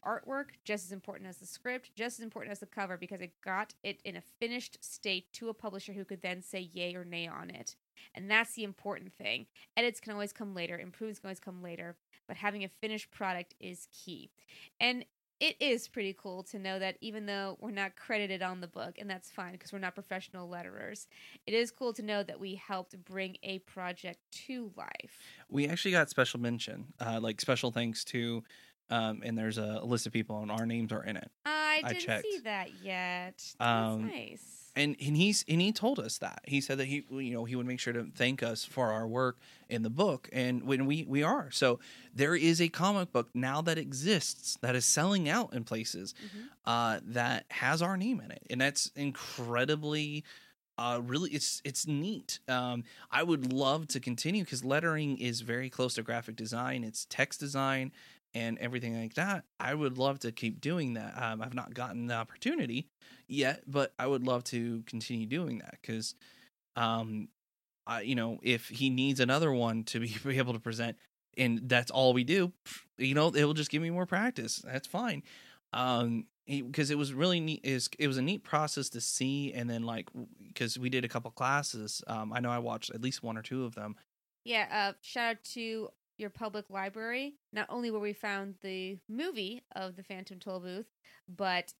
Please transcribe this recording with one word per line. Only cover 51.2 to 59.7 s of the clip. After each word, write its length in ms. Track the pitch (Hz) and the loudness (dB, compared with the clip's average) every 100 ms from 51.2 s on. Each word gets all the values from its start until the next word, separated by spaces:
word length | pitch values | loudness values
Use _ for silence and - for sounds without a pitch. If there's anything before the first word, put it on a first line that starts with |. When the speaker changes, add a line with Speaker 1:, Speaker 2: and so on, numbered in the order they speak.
| 180 | 0
Speaker 2:
it's, 300 | 143 - - 143 | 0 -2 -2 -4
it's 220 | - 156 | -2 0
neat. 520 | 143 180 214 - - - | 0 0 -4 -6 -6 0
Um, 340 | 127 123 120 117 - - | 0 0 -2 -6 -12 0
I 120 | 127 | 2
would 300 | 170 156 127 | 6 4 4
love 340 | 160 135 151 156 | 4 6 4 2
to 100 | 135 | -2
continue 440 | 123 120 151 208 180 | -2 -2 0 0 0
'cause 180 | 123 | -2
lettering 540 | 123 143 165 156 147 135 | 2 2 4 2 2 0
is 220 | 123 113 | 0 -2
very 280 | 113 120 131 | -2 -2 -2
close 260 | - 127 120 | 0 0 0
to 80 | |
graphic 320 | 110 117 117 110 | -2 -2 -4 -6
design. 460 | 110 117 127 131 113 | -4 -2 -2 -2 -4
It's 200 | - - | -6 -4
text 320 | - 139 - | 0 0 0
design 520 | 143 139 135 135 131 - - - _ | -4 0 2 0 -2 -8 -20 -20 _
and 240 | 117 117 113 | -4 -2 -2
everything 360 | 120 123 120 113 | -2 -2 -2 -2
like 160 | 113 147 | -4 -2
that. 300 | 190 185 - - | 0 -2 -6 -6
I 140 | 123 | -2